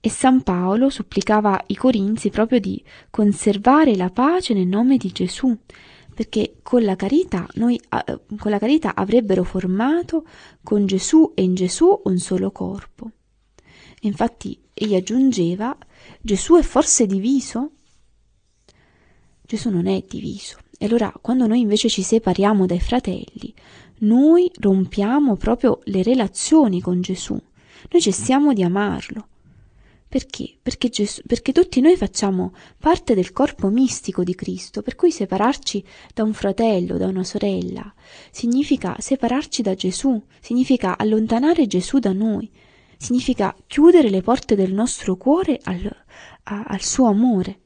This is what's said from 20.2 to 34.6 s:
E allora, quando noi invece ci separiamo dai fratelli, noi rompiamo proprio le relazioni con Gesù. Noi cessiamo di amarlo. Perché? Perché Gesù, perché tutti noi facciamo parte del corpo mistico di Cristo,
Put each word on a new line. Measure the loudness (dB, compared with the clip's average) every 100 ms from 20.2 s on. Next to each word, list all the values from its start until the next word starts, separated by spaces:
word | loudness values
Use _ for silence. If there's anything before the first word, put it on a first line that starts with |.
| -10 -10 -14 -20 _ _
E | 0
allora, | 0 0 -6
quando | -2 0 2
noi | 2
invece | 2 2 0
ci | -2
separiamo | 0 0 0 0 2 2 2
dai | 0
fratelli, | 0 -2 -2 -10 -12 -16 -18 -18 -20 -20 -20 _
noi | 2 4 6 6 4 0
rompiamo | 2 2 0 -2 0 2 2 0
proprio | 0 2 2 0 -2
le | -2
relazioni | 2 2 0 -4 2 4 4 0
con | -2 -2
Gesù. | -2 -8 -6 -10 _ _ _ -20 0
Noi | 2
cessiamo | 2 -2 0 2 4
di | 2
amarlo. | 2 0 -2 -4 -8 -14 -14 _ _ _ _ _ _ _ _
Perché? | -6 -6 -12 -14 _
Perché | -10 -2 -4
Gesù, | -2 -4 -6 -4
perché | -2 0
tutti | 2 2 4
noi | 4 4
facciamo | 0 -2 -2 -2 -4 -10 -20 _
parte | 0 0 2 0
del | 0
corpo | -2 -2 0 -2
mistico | 2 0 -2 -8 -4
di | -4 -6
Cristo, | -8 -10